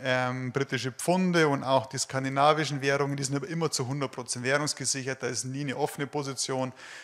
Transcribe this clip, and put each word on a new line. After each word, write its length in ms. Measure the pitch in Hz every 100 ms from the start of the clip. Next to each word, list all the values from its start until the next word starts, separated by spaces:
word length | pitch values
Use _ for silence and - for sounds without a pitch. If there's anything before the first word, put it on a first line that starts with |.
ähm, 500 | 135 127 123 127 127
britische 400 | 135 139 123 127
Pfunde 560 | - - 185 185 170 156
und 160 | 139
auch 220 | 131 135 -
die 100 | 131
skandinavischen 840 | - 135 135 139 147 156 139 143
Währungen, 340 | 139 139 143 139
die 80 |
sind 120 | 131 139
aber 120 | 139
immer 220 | 165 156
zu 160 | - 123
hundert 260 | 143 131
Prozent 320 | - 120 127
währungsgesichert, 800 | 123 139 147 - 131 135 131 131
da 60 | 123
ist 160 | 120
nie 180 | 127 135
eine 160 | 143 123
offene 280 | 147 - 139
Position. 680 | 147 139 127 - 131 127 - - -